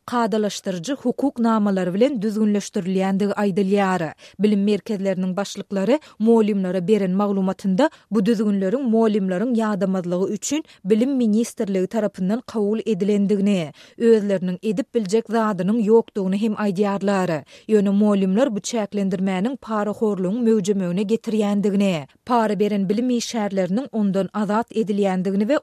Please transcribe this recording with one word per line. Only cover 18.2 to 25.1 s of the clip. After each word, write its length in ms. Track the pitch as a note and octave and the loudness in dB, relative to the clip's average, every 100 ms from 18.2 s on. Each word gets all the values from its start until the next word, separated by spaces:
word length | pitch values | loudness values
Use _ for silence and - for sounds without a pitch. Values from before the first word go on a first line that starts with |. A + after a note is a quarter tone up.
| F#3+ F#3+ C#4 G#3 | 2 2 0 -2
bu 40 | |
çäklendirmäniň 960 | - A#3+ G3+ G#3 G3 F#3+ F#3+ F#3+ G#3+ C#4 | -6 -6 -4 -4 -2 -2 -2 -2 -2 -6
para 340 | - A3 G#3 | -6 -4 -2
horlugyň 520 | G3+ A3 G3 F3+ A3+ A3+ | -2 -2 0 -2 0 2
möwjemegine 540 | A3 F#3+ G3 F3+ F3 | 2 2 0 0 -2
getirýändigini, 1040 | G3+ A3+ - G#3+ G3+ G3+ G3+ G3 G3+ E3 C3+ _ - | 0 -2 -2 0 0 2 0 2 2 0 -6 _ -2
para 340 | A#3+ A3 G3 | 0 0 0
beren 280 | G#3 G#3 F#3+ | 0 0 0
bilim 220 | A3+ B3+ | 0 0
işgärleriniň 800 | A#3+ - A#3+ G#3 F#3+ F3+ G3 C#4 | -2 -2 -4 -2 -2 0 -2 -2
ondan 360 | A3+ G#3 F#3+ F#3+ | -2 0 0 -2
azat 400 | G#3 G3+ G#3 A#3 | -2 -2 -2 -2
edilýändigini 760 | - G3 G3+ G3 | -2 -2 0 0